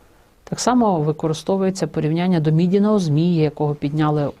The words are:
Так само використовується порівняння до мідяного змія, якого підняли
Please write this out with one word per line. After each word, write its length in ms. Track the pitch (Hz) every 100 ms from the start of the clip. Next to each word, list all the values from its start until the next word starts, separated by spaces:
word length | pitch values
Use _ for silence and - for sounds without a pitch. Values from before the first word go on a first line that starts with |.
| _ _ _ _
Так 160 | - -
само 420 | - 247 220 175
використовується 840 | 151 151 160 156 - 190 190 190 151
порівняння 520 | - 151 165 180 175
до 120 | 156
мідяного 480 | 156 180 202 208 214
змія, 440 | 170 147 175 170
якого 320 | 151 143 151 147
підняли 560 | 143 151 151 151 143 -